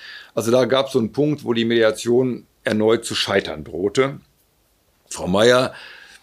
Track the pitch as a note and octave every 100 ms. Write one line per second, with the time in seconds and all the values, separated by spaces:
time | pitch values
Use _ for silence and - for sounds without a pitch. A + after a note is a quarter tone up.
0 | - - - A#2 G#2+ B2+ A#2 C3 C3+ B2
1 | A2 - D3 C#3+ A#2 A#2 A2+ A#2 A2 A2
2 | A#2 A#2+ C3 A#2+ - _ - G#2+ A2 A2+
3 | - G#2+ - G2 - D2+ D2 E2 G2+ C3+
4 | C3+ C#3 _ _ _ _ _ _ _ _
5 | _ - F2 F#2+ A#2+ B2 B2+ - - -
6 | - -